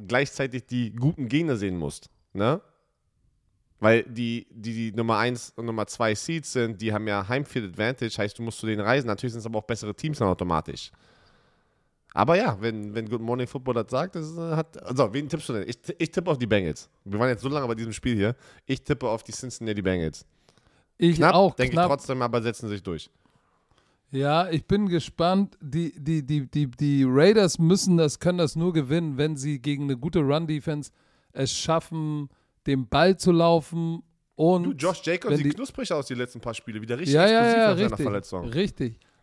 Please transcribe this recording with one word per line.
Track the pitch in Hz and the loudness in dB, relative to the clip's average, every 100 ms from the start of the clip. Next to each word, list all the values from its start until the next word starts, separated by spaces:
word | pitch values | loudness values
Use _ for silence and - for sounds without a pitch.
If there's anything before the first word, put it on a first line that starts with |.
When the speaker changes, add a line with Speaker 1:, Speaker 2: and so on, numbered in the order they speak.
| 98 | -2
Speaker 1:
gleichzeitig | 123 143 - 135 123 - | 0 0 -2 -4 -6 -6
die | 123 113 | -4 -4
guten | 113 135 156 117 | 0 0 0 0
Gegner | 143 165 117 | 0 2 0
sehen | 101 90 | -2 -2
musst, | 73 - - _ _ | -4 -8 -16 _ _
ne? | - 110 180 - _ _ _ _ _ _ _ _ _ _ _ | -2 0 0 -4 _ _ _ _ _ _ _ _ _ _ _
Weil | 107 113 | 4 4
die, | 127 117 117 117 - | 2 -4 -4 -4 -8
die, | 113 110 113 113 | -12 -8 -6 -6
die | 104 | -2
Nummer | 113 107 | 0 2
eins | 120 120 - - | 0 -2 -10 -10
und | 117 | -6
Nummer | 110 104 | -6 -6
zwei | - 113 | -2 0
Seeds | 107 - 165 - | 0 -4 -6 -4
sind, | 131 113 95 | -2 -2 -2
die | 110 | -2
haben | 104 107 | -2 -2
ja | 101 95 | -2 0
Heimfield | 131 143 131 98 | -2 -2 -6 -6
Advantage, | 90 110 131 113 - | -2 -2 -2 -6 -4
heißt, | 104 - | -6 -4
du | |
musst | 113 - | -8 -6
zu | 110 | -4
denen | 107 | -2
reisen. | 104 139 120 | 0 0 0
Natürlich | 104 123 | -4 -6
sind's | 117 110 | -8 -6
aber | 110 | -6
auch | |
bessere | - 117 107 - | -4 -6 -6 -6
Teams | 156 147 | -6 0
dann | 101 | 0
automatisch. | 87 90 80 - 65 - _ _ _ _ _ _ _ _ _ _ _ _ 85 | 2 0 -2 -2 -10 -14 _ _ _ _ _ _ _ _ _ _ _ _ 0
Aber | 107 175 | 4 4
ja, | 233 98 | 2 0
wenn, | 113 110 104 110 | -4 -4 -6 -8
wenn | 110 | -6
Good | 117 | -6
Morning | 113 123 123 | -4 -4 -4
Football | 139 127 117 | -6 -4 -2
das | 107 | -2
sagt, | 127 180 170 | -4 -4 -8
das, | 156 165 | -10 -10
äh, | 165 156 | -4 -4
hat, | 156 - | -4 -10
also, | - 127 113 | -4 0 2
wen | 131 147 | 0 -4
tippst | 160 - | -6 -4
du | |
denn? | 113 95 | -6 -6
Ich, | 123 - - | -8 -10 -6
ich | 156 | -4
tippe | 185 175 | -2 -2
auf | 135 | -2
die | 113 | 2
Bengals. | 104 85 71 - _ 98 | 2 0 -4 -12 _ -8
Wir | 104 | 0
waren | 127 | 0
jetzt | 107 | 0
so | 131 | -4
lange | 147 123 | -4 -4
bei | 113 | -4
diesem | 113 | -6
Spiel | 104 127 110 | -4 -2 2
hier. | 104 123 - - - | 2 0 -10 -18 -6
Ich | 135 | -6
tippe | - 139 123 | -2 -2 -2
auf | 113 | -4
die | - | -6
Cincinnati | - 127 - 110 104 | -12 -12 -8 -4 -2
Bengals. | 92 92 78 - - _ _ _ _ _ _ _ | 0 0 -2 -6 -16 _ _ _ _ _ _ _
Speaker 2:
Ich | 170 160 | 2 6
Speaker 1:
Knapp, | 160 180 | 6 6
Speaker 2:
auch, | 190 | 4
Speaker 1:
denk | - 127 | 4 0
Speaker 2:
knapp. | 160 175 | 2 2
Speaker 1:
ich | |
trotzdem, | 143 - 127 | 0 -2 -4
aber | 120 120 | 0 0
setzen | 113 107 110 | -2 -4 -8
sich | 101 | -8
durch. | 92 80 - _ _ _ _ _ _ _ _ _ _ | -6 -8 -10 _ _ _ _ _ _ _ _ _ _
Speaker 2:
Ja, | 135 143 160 185 | -4 0 2 0
ich | 160 - | -2 0
bin | 202 202 | 0 2
gespannt. | 170 - - 170 190 202 - | 0 -2 0 2 2 0 -4
Die, | 151 151 170 - | -6 -4 -4 -4
die, | 143 160 131 | -2 -2 0
die, | 151 131 | -2 0
die, | 147 139 | -2 -2
die | 123 147 139 131 | 0 2 4 4
Raiders | 131 180 214 185 - | 6 8 8 4 4
müssen | 165 196 196 170 | 4 4 4 4
das, | 151 - | 4 2
können | 175 180 | -2 0
das | 160 160 | 0 0
nur | 175 | 0
gewinnen, | 160 127 165 165 131 | 0 0 0 0 -2
wenn | 156 147 | -2 -2
sie | 143 139 | -4 -4
gegen | 143 143 | -4 -2
eine | 143 123 | -2 -4
gute | 156 175 | 0 2
Run-Defense | 139 151 165 151 165 147 135 _ _ _ _ | 2 2 0 -4 -4 -6 -8 _ _ _ _
es | - 135 | -4 -4
schaffen, | - - 160 - 160 156 151 143 - _ _ - | -2 0 0 0 -6 -4 -6 -8 -14 _ _ -2
den | 135 123 | -2 0
Ball | 143 180 190 | 4 4 4
zu | 185 | 4
laufen | 170 170 165 - 170 165 165 - _ _ - | 6 6 4 2 -4 -4 -6 -10 _ _ 0
und | 165 180 | 4 4
Speaker 1:
Du, | 175 | 2
Josh | 156 175 180 | 0 -2 -2
Jacobs | 160 175 247 | -2 -2 0
Speaker 2:
wenn | 147 | 2
Speaker 1:
sieht | 143 | 2
Speaker 2:
die | 156 | -2
Speaker 1:
knusprig | 262 - 254 | -6 -8 -4
aus, | 156 135 | -4 -4
die | 123 | -6
letzten | 123 117 | -6 -8
paar | 117 113 | -10 -10
Spiele. | - 110 | -10 -10
Wieder | 110 120 | -6 -4
richtig | 165 | 2
Speaker 2:
Ja, | 151 196 | 6 6
ja, | 226 | 6
Speaker 1:
explosiv | 233 233 | 6 6
Speaker 2:
ja, | 220 | 4
Speaker 1:
nach | 190 | 4
seiner | 214 | 0
Speaker 2:
richtig, | - | 0
Speaker 1:
Verletzung. | 131 101 - 92 113 | -2 -2 -4 -6 -4
Speaker 2:
richtig. | 135 196 - 123 113 _ _ | -2 -2 -2 -6 -6 _ _